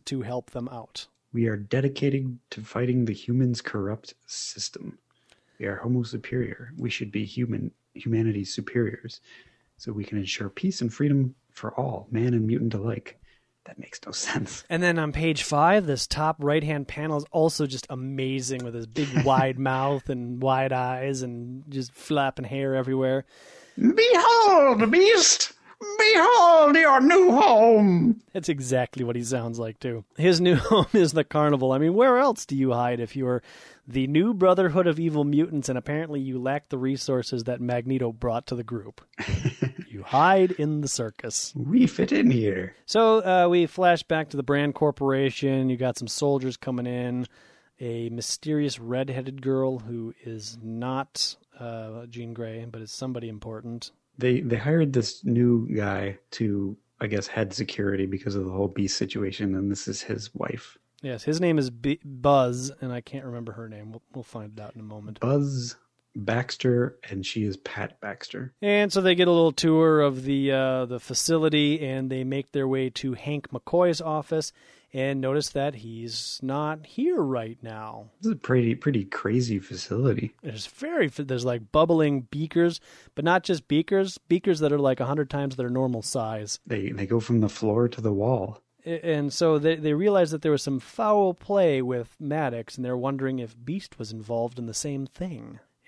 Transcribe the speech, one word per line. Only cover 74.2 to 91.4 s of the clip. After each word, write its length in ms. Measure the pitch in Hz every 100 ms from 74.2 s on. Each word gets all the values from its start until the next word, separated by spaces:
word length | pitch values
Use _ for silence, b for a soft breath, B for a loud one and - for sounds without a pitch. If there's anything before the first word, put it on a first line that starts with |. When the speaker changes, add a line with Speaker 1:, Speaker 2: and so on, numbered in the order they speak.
| - 156 - b b b b
Speaker 1:
and 300 | 135 135 135
notice 280 | 131 147 143
that 260 | 143 143 123
he's 640 | 113 113 117 113 - -
not 460 | 131 139 151 156 151
here 340 | - 320 339
right 380 | 143 127 113 120
now. 480 | 113 110 107 113 107 _
Speaker 2:
This 80 | 220
is 40 |
a 40 | 165
pretty, 360 | - 127 117
pretty 320 | 113 151 120 98
crazy 540 | - 104 123 120 101
facility. 720 | - 90 - 107 131 - 117 _
Speaker 1:
There's 240 | 156 107 -
very, 420 | - 302 330 156
there's, 360 | - 139 123 127
like, 260 | 120 107
bubbling 500 | 151 170 165 151 139 120
beakers, 500 | 147 156 170 170 160 b b b
but 100 | -
not 200 | 160 185
just 240 | - 160 -
beakers, 500 | 147 - 196 190 -
beakers 420 | - 175 196 156
that 100 | 151
are, 80 | 143
like, 200 | 135 127
a 60 | 127
hundred 240 | 147 139
times 260 | 143 139 131
their 140 | 123
normal 320 | 127 131 117
size. 580 | - 131 110 110 104 - -
Speaker 2:
They, 240 | 107 95
they 160 | - 98
go 140 | 117
from 220 | 110 117
the 80 | 107
floor 380 | - 110 110 120
to 120 | 120
the 120 | 110
wall. 500 | 101 113 120 98 107 _ _ 165
Speaker 1:
A-, 180 | 165 170
and 240 | 151 143
so 280 | - 165 151
they, 160 | 156 160
they 180 | 151
realized 400 | 151 208 196 160
that 80 | 156
there 100 | 156
was 100 | 147
some 160 | 143 131
foul 560 | - - 214 208 190
play 480 | 175